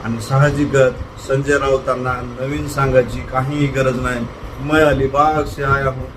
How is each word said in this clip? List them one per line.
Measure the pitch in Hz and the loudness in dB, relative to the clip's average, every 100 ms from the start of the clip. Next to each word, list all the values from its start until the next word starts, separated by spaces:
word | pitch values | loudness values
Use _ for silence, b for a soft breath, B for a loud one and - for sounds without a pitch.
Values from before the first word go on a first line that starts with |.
आणि | 113 113 | -4 -6
साहजिकच | - 135 147 143 143 139 127 120 - - - | 0 4 4 2 2 4 4 2 -12 -12 -2
संजय | 135 139 143 | -2 2 2
राऊतांना | 135 135 135 127 127 123 123 120 | 2 0 0 -2 -2 -4 -8 -8
नवीन | 135 147 147 | -6 -4 -4
सांगायची | 143 135 131 117 123 - | -2 4 4 2 -4 -4
काहीही | 131 131 147 143 | -2 -2 0 0
गरज | 131 131 120 | 2 0 0
नाही, | 127 120 117 - - - | -4 -4 -6 -10 -14 -10
"मैं | 139 156 | 0 4
अलिबाग | 151 135 135 139 151 151 | 4 4 2 4 2 2
से | 143 - | -4 -4
आया | 139 139 135 | 0 0 0
हूँ" | 127 123 | -4 -10